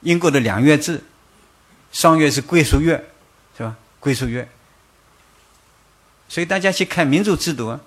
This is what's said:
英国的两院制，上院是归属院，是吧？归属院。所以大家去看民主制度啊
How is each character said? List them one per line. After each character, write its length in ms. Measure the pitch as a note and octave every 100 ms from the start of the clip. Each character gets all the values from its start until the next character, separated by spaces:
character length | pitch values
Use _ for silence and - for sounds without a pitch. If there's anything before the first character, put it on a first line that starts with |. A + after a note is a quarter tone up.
英 160 | D3 E3+
国 120 | F3
的 80 | C#3
两 220 | A2+ G2
院 160 | C3+ D3
制， 240 | D3 D#3+ - _ _ _ _ _ _ _ _
上 260 | - E3+ D#3+
院 120 | D3+
是 120 | B2+
归 200 | C3 E3+
属 200 | D3+ C#3
院， 200 | D#3+ D#3+ - _ _ _ _ -
是 60 |
吧？ 120 | A2+ A2 _ _
归 120 | C#3+
属 160 | B2+ B2
院。 180 | A#2+ A#2+ _ _ _ _ _ _ _ _ _ _ _ _ _ _ _ _ _ _
所 140 | -
以 20 |
大 140 | E3+ G3
家 120 | F#3+
去 140 | F#3
看 220 | F#3 - D#3
民 180 | D3
主 100 | G#3
制 200 | F3 -
度 140 | C#3 A2+
啊 120 | B2+